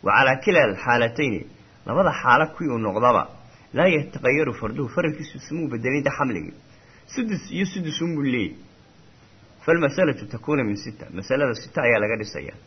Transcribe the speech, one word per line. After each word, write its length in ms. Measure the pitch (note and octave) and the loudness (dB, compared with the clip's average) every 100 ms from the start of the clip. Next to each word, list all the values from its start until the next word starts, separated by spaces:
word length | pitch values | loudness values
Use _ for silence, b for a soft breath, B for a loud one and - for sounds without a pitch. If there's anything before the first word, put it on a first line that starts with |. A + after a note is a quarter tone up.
Wa 80 | - | 4
calaa 220 | G#2 C3+ C3+ | 4 6 4
kilaa 200 | - F3+ | 2 4
alxaalatayni, 760 | C3 F#2 - A#2+ A#2 A#2 C#3+ G#2 - B B B - | 4 2 0 2 2 0 -2 -2 -8 B B B -6
labada 260 | C3+ F#3 - | 0 0 2
xaalo 240 | - B2 D#3 - | 4 6 4 -2
kuwii 140 | E3 | -4
uu 60 | A#2 | -2
noqdaba, 460 | A2 G2 B2 A2 - - B B B | -2 2 4 4 2 -8 B B B
laa 140 | B2 F3+ | 2 4
yataqayaru 680 | D#3+ C#3+ - B2+ C#3+ D3+ | 2 -2 -2 0 2 0
farduhu, 360 | A2+ A2 B2+ C3 | -2 -6 -4 -4
faralkiisu 480 | - E3+ D3 D3+ C3 | -2 -2 -2 -10 -14
ismuu 300 | - D#3+ D#3 | -10 -6 -4
bedelin, 340 | A#2+ B2+ C#3 | -4 -2 0
de, 60 | C#3 | -2
xamligii. 440 | - C#3 F#2+ D#2 - - b b b b | 0 -2 -2 -8 -14 -20 b b b b
Sudus 440 | - A3+ G3 - | -6 -4 -4 -6
iyo 140 | E3+ F#3+ | -4 -4
sudus 360 | F#3+ E3 D3+ | -4 -6 -4
uun 140 | E3+ D#3+ | -4 -2
buu 80 | |
leeyahay. 320 | C#3+ B2 F#2 - - - - - - - - - - - - | 0 0 -2 -6 -20 -20 -20 -20 -20 -20 -20 -20 -20 -12 0
Falmasalatu 600 | E3 D3 C#3+ F3 B2+ G2+ | 2 2 2 0 0 -6
takuunu 380 | A2+ - D3+ | -12 -2 0
min 120 | A#2 G#2 | 0 -4
sita. 300 | A#2 G#2+ - | -8 -14 -14
Masalada 400 | F2 F#2+ C3 C#3+ G#2+ | -12 -2 0 0 -2
sita 260 | - - | -6 -2
ayaa 180 | B2 A2+ | 2 2
laga 160 | G#2+ A2 | 2 -2
dhisayaa. 400 | G#2+ D#2 C#2 - | -6 -10 -12 -16